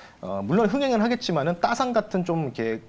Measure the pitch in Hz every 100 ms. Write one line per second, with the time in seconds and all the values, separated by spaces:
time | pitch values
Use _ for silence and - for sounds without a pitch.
0 | - - 92 98 101 185 208 262 269 233
1 | 226 240 - 165 165 175 208 240 254 233
2 | 208 190 180 165 143 120 113 110